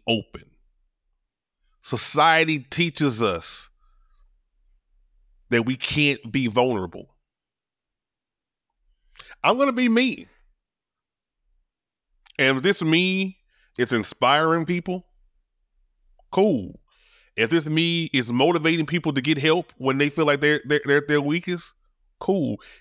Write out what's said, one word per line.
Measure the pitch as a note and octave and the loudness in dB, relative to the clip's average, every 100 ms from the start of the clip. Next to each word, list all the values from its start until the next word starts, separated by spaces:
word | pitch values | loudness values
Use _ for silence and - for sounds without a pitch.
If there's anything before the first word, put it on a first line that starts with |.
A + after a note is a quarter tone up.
| - | -4
open. | A2+ - - - _ _ _ _ _ _ _ _ _ _ _ _ _ | -4 -4 -18 -20 _ _ _ _ _ _ _ _ _ _ _ _ _
Society | - A#2 - D3+ D#3+ D#3+ D#3+ D3+ | -8 -2 0 2 4 4 2 -2
teaches | A#2+ - E3+ - D3 A2 | -4 -2 -2 0 0 2
us | A2 E2+ - - - _ _ _ _ _ _ _ _ _ _ _ _ _ _ _ _ _ - | 0 -2 -6 -10 -12 _ _ _ _ _ _ _ _ _ _ _ _ _ _ _ _ _ -2
that | A#2+ | -2
we | A#2 C3 | 0 -4
can't | - D3+ C#3+ C3+ A#2 | -4 0 0 -2 -4
be | C3+ A#2+ | -4 -2
vulnerable. | A2 B2+ A2 F2+ F#2+ - _ _ _ _ _ _ _ _ _ _ _ _ _ _ _ _ _ _ _ _ - - - | 0 0 0 -6 -12 -20 _ _ _ _ _ _ _ _ _ _ _ _ _ _ _ _ _ _ _ _ -20 -20 -4
I'm | D#3+ A#3+ | 0 2
gonna | C#4 | 2
be | A#3+ B3 | 2 2
me. | A3+ B3+ - - _ _ _ _ _ _ _ _ _ _ _ _ _ _ _ _ _ _ _ - - | 2 2 -2 -14 _ _ _ _ _ _ _ _ _ _ _ _ _ _ _ _ _ _ _ -14 -2
And | C3+ C3+ | 0 2
if | |
this | D#3+ - | 0 0
me | D#3+ E3 F#3 F#3+ F#3+ - _ _ _ - | 2 2 2 0 -4 -8 _ _ _ -4
is | B2 | 0
inspiring | A#2 G2+ - B2+ D3 D#3+ E3 D#3+ | 0 -2 0 2 4 2 0 -2
people, | F3 F3 F3+ - _ _ _ _ _ _ _ _ _ _ _ - | -4 -4 -10 -10 _ _ _ _ _ _ _ _ _ _ _ -6
cool. | - G#3 C3+ F#2 - _ _ _ _ _ - | 0 2 0 -6 -16 _ _ _ _ _ -2
If | A2 | 2
this | E3 D3+ | 2 2
me | D#3 E3+ E3+ D#3+ | 0 2 0 0
is | C3+ A#2+ | -2 0
motivating | A#2+ D3+ E3+ D#3+ E3 D3+ | 2 2 4 0 0 -2
people | E3+ D#3+ | -2 -2
to | C#3 | -2
get | C3+ D3+ | 0 0
help | D#3 E3+ - - | 2 0 -2 -6
when | C3 C3+ | -2 0
they | D3 | 0
feel | D#3 D3+ | 0 0
like | C#3+ | 2
they're, | D3 D3+ C3+ | 2 0 0
they're, | D3 - | -2 2
they're | C#3+ | 0
at | D3 | 2
their | D3 | -2
weakest, | C#3+ E3 F3+ F3 - _ _ _ _ - | 0 -4 -4 -8 -8 _ _ _ _ -10
cool. | - F#3+ B2+ G#2+ - - | -2 -2 -2 -6 -12 -14